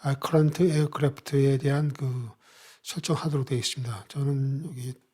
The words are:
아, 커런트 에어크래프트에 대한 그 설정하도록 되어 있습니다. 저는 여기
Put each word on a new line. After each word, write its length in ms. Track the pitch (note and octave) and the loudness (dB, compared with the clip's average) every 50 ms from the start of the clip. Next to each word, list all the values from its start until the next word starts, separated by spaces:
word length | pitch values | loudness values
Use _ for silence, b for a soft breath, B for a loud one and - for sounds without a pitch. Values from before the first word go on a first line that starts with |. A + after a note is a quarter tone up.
아, 140 | - C#3+ C#3 C#3 | -2 -2 -2 -2
커런트 460 | - - - D#3+ D#3 D#3 D3+ - F3+ | -2 2 4 4 4 4 4 2 2
에어크래프트에 920 | F#3 D#3 D3+ D3+ D3 - - C#3+ C#3+ C#3+ - - - D3 C#3 C3+ C#3 C#3 C3 | 2 4 2 2 0 0 0 0 0 0 -2 -8 -2 2 4 4 4 4 2
대한 340 | C#3+ C#3+ C#3 C#3+ D3+ D3 C3 | 2 2 2 2 0 0 -2
그 360 | - C#3+ C3 B2 B2 A#2+ A2+ - B B B B B B B B B B | -2 -4 -4 -4 -4 -6 -8 -12 B B B B B B B B B B
설정하도록 640 | - - E3+ - - E3 - - D#3+ D3 C#3+ C3 | -10 -10 -8 -2 -2 -2 0 0 0 0 0 0
되어 120 | - C3+ A#2+ | 0 -2 -2
있습니다. 480 | A#2 - - - B2+ A#2+ A2+ G2+ G2+ - | -2 -2 -4 -4 -6 -6 -6 -8 -10 -10
저는 560 | - C#3+ C#3 C#3 C#3+ C#3 C3+ C3+ C3+ C#3 E3 - | -6 -2 0 0 2 2 0 0 0 -2 -4 -8
여기 220 | - B2+ B2 B2+ B2+ - _ _ | -10 -10 -10 -10 -10 -12 _ _